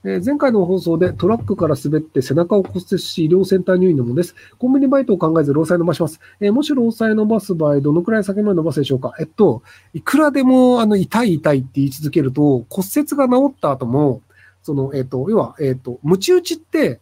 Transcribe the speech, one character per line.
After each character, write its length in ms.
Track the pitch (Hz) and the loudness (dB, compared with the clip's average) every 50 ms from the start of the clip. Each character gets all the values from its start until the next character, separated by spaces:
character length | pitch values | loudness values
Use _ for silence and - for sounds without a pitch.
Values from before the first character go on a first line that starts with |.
| - | -6
え 120 | 190 190 | -4 -4
ー、 80 | 185 175 | -2 -2
前 120 | 247 294 | -2 -2
回 140 | 285 294 269 | 0 0 2
の 140 | 226 208 180 | 2 2 2
放 140 | 170 190 185 | 2 0 -2
送 180 | 160 170 165 | 0 -2 0
で 160 | 160 185 175 - | 2 0 0 0
ト 160 | - 165 185 | 0 0 0
ラ 80 | 226 | 0
ッ 80 | 233 101 | 0 -2
ク 100 | 101 208 | -6 -2
か 100 | - 180 | -2 0
ら 100 | 156 147 127 | 0 0 -2
滑 180 | - 147 156 151 | -2 -2 -2 -2
っ 20 | |
て 200 | 156 - _ 143 | -4 -2 _ -4
背 120 | 127 - 135 | -2 0 0
中 240 | 165 175 175 220 | -2 0 2 0
を 60 | 202 185 | 0 0
骨 180 | - 196 185 180 - | -2 -8 -10 -6 -4
折 80 | 202 175 | -4 -4
し 240 | - - - - 160 | -4 -6 -4 -2 0
医 60 | 156 | 2
療 160 | 175 190 190 | 2 2 2
セ 100 | 190 196 | 2 0
ン 80 | 190 185 | 0 2
タ 80 | - | 0
ー 40 | 185 | 2
入 140 | 180 185 185 | 2 4 2
院 40 | 165 | 2
の 80 | 135 120 | 2 0
も 60 | 117 | -2
の 60 | 120 | -2
で 80 | 160 175 | -2 -4
す。 120 | - _ - - - _ | -4 _ -20 -20 -20 _
コ 120 | _ 240 254 | _ 0 0
ン 40 | 262 | 2
ビ 80 | 277 | 2
ニ 60 | 277 262 | 2 2
バ 100 | 277 269 | 2 0
イ 60 | 262 | 2
ト 80 | 262 262 | 0 0
を 40 | |
考 220 | 175 170 160 160 160 | 0 2 0 2 2
え 60 | 151 | 2
ず 80 | 143 139 | 2 0
労 120 | 151 160 | 0 0
災 120 | 160 175 | 0 0
伸 80 | 175 170 | 0 0
ば 80 | 175 156 | 0 0
し 80 | - | -2
ま 80 | 175 147 | -4 -4
す。 100 | - _ - - _ _ | -4 _ -20 -20 _ _
え 80 | 208 202 | -2 0
ー、 20 | |
も 100 | 208 269 | 0 0
し 140 | 302 - 294 | 0 0 0
労 160 | 269 233 226 | 0 0 -2
災 240 | 220 - 226 220 214 | 0 -2 -2 0 0
伸 100 | 220 214 | 0 0
ば 140 | 214 226 214 | 0 0 -2
す 160 | - - 185 | -2 -4 -4
場 140 | 160 156 147 | 0 0 2
合、 100 | 147 143 | 2 2
ど 140 | 139 147 147 | 2 2 0
の 80 | 175 | 0
く 100 | 175 - | 0 0
ら 80 | 226 220 | -2 -2
い 60 | 196 | -2
先 160 | 202 190 208 | -2 -2 -2
ま 80 | 208 208 | 0 0
で 80 | 190 | 0
伸 60 | 165 156 | 0 0
ば 100 | 165 135 | -2 -2
す 80 | 156 | -2
で 40 | 135 | -2
し 60 | 131 | -2
ょ 40 | 135 | -2
う 40 | 127 | -2
か？ 140 | 135 120 - | -4 -8 -8
え 60 | - 156 | -8 -10
っ 40 | |
と、 360 | - _ - 214 165 117 - _ - - - _ _ - | -10 _ 2 2 2 2 -2 _ -20 -20 -20 _ _ -16
い 80 | 156 | -10
く 160 | - - - | -4 0 2
ら 140 | 285 311 294 | 2 2 2
で 120 | 262 285 262 | 2 2 2
も、 380 | 254 254 254 254 254 247 240 | 4 4 6 6 4 4 2
あ 40 | 226 | 2
の、 120 | 214 208 | 2 2
痛 260 | 196 180 - - 220 247 | 0 0 0 -2 0 0
い 120 | 208 170 | 0 0
痛 180 | 147 - 160 147 | 0 2 0 0
い 60 | 135 | 0
っ 20 | |
て 80 | 131 131 - | -2 -4 -2
言 100 | 143 139 | -2 -2
い 40 | 139 | -2
続 220 | 131 - 151 143 | -2 -6 -8 -2
け 100 | - 165 | 0 0
る 120 | 139 131 131 | 0 0 0
と、 320 | 147 147 147 135 120 113 _ | 0 2 2 2 0 -2 _
骨 160 | - 196 185 196 - | -6 -6 -6 -2 -2
折 180 | 294 294 - 294 | -2 -2 -2 0
が 140 | 285 262 254 | 0 2 2
治 240 | 247 254 269 285 269 | 4 2 2 0 -2
っ 20 | |
た 140 | _ - 156 | _ -4 -4
後 140 | 135 131 135 | -4 -4 -4
も、 360 | 113 123 143 151 143 120 110 _ _ _ - - - _ _ | -2 0 2 2 0 0 -4 _ _ _ -20 -20 -20 _ _
そ 120 | _ - 151 | _ -6 -4
の、 180 | 139 135 135 147 | -4 -4 -4 -4
え 100 | 135 127 | -6 -6
っ 20 | |
と、 200 | 131 - 127 135 185 | -6 -6 -6 -4 0
要 80 | 226 | 0
は、 180 | 196 - 113 - - | 0 0 -2 -6 -4
え 80 | 151 131 | -4 -4
っ 60 | 127 | -4
と、 240 | 131 _ 123 120 - - | -4 _ -12 -14 -6 0
ム 140 | 147 180 | 0 0
チ 160 | 190 - 349 359 | 0 2 2 2
打 80 | 359 | 2
ち 140 | 349 - 339 | 2 -2 -10
っ 20 | |
て 420 | 320 _ _ - 320 269 165 120 _ | -10 _ _ -2 0 0 -2 -2 _